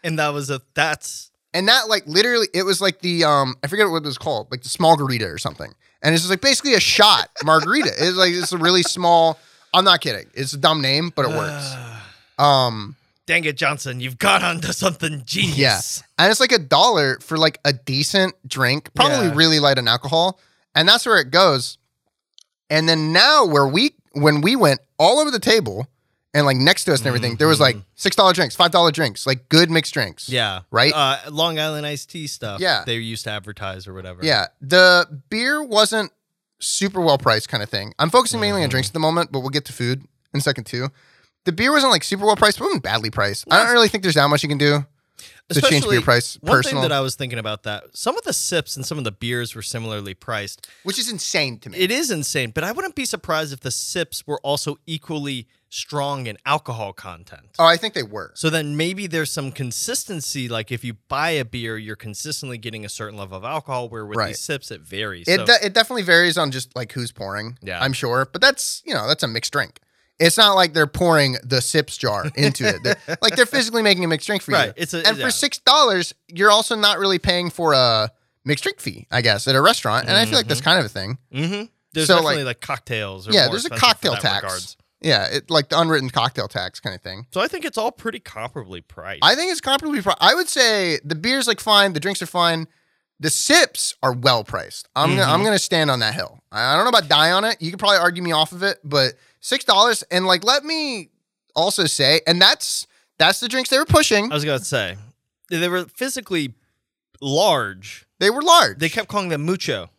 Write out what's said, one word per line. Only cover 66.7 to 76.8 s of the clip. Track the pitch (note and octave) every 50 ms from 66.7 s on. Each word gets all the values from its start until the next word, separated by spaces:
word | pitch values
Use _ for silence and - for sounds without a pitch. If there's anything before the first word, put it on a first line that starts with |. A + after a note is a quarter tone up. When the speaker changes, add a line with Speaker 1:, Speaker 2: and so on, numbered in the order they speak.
| _
Speaker 2:
like, | B2 B2 G#2+ -
who's | C3 A#2+ A#2+
pouring, | - - G2+ G2 G2 G#2 G#2+ A2+ B2 _
Speaker 1:
Yeah. | - G2 F2+ F2 A#2
Speaker 2:
I'm | C3+
sure. | C3+ - - A#2+ A#2+ B2+ C3+ -
But | - D4
that's, | B3+ C#4 C#4 - - - - - _
you | F4 C4
know, | - G#2
that's | A#3+ D#4 - -
a |
mixed | B2 A2+ A#2 - -
drink. | - C#3+ B2 - _ - _ _ _ _ _ _ _ _
It's | D#3+ E3+ E3
not | - A3 G#3 G3
like | F#3+ F3+ E3+ D3
they're | E3 D3+
pouring | D3 - - F#3 F3 E3 D3+ C#3+ C3+ B2+ C3 -
the | B2 C3+ B2+
sips | B2 - - D#3 D3 - -
jar | - - A#2+ G#2 G2+ F#2+ D3+ -
into | - C#3+ C#3 C3+ - -
it. | G#3+ G3 - -
They're, | A#2+ - - -
Speaker 1:
<laughs> | - E3 -
Speaker 2:
like, | - A#3 -
they're | F3 B3
physically | A#3 - C#4 A#3+ A3+ A3+ A#3
making | A3 G#3 G3 F3+ F3+
a |
mixed | E3 D#3+ D3 -
drink | - G#3 F#3+ -
for | -
you. | E3+
Speaker 1:
Right. | E3 C3 G#2+ G#2
It's | - E3+ D3+ -
a, | E3+ D#3+
Speaker 2:
And | G3+ A3
Speaker 1:
yeah. | C#3 -
Speaker 2:
for | B3+
six | - - - C#4+ -
dollars, | - _ B3+ C4+ D4+ D4 A#3+ G3 F3+ F3 - - _ _
you're | _ E3+ E3+ G3 G#3+
also | G#3 G#3+ A3 - A#3+
not | G#3+